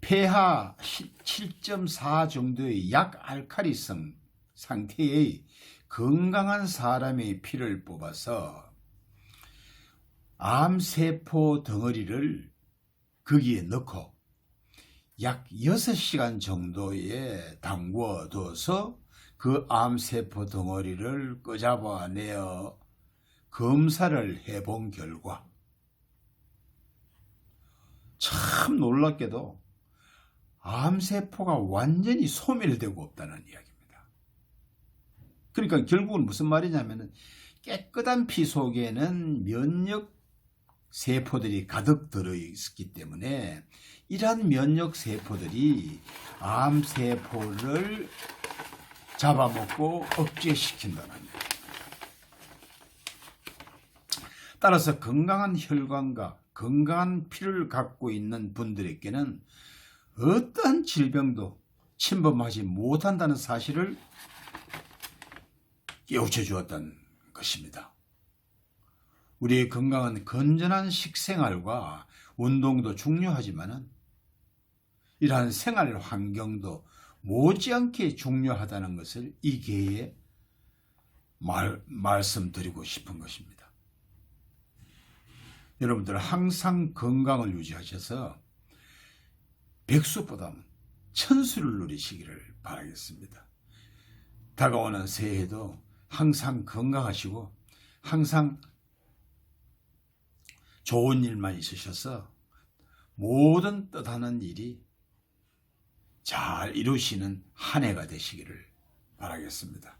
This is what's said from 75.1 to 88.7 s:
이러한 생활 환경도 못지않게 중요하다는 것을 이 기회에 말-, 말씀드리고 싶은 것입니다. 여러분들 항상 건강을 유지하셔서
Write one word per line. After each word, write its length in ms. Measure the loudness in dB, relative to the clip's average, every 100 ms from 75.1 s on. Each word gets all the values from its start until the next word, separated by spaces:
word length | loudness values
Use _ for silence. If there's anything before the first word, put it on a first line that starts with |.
| _
이러한 320 | 4 4 2
생활 440 | 0 -2 2 2 0
환경도 920 | -6 -6 -4 -4 -6 -6 -8 -10 -14 -20 -20 _
못지않게 960 | -2 4 6 6 2 2 0 0 -2 -2
중요하다는 800 | 0 2 2 0 -2 -6 -6 -8
것을 400 | -10 -10 -12 -4
이 180 | -2 -2
기회에 560 | -2 -2 0 -2 -6 -14 _ _ _ _ _ _ _ _ _ _ _ _
말-, 440 | -4 0 0 -2 -10
말씀드리고 1000 | -4 2 2 2 0 -4 -4 -8 -8
싶은 340 | -10 -12 -12 -14
것입니다. 520 | -14 -16 -18 -20 -20 _ _ _ _ -20 _ _ _ _ _ _ -20 -20 _ _ _ -20 -20 -20 -20 _
여러분들 360 | 0 0 -2 -4
항상 760 | -2 0 0 0 0 0 0
건강을 600 | -2 0 2 2 2 0
유지하셔서 880 | -4 -8 -12 -10 -12 -8 -8 -8 -12 _ _ _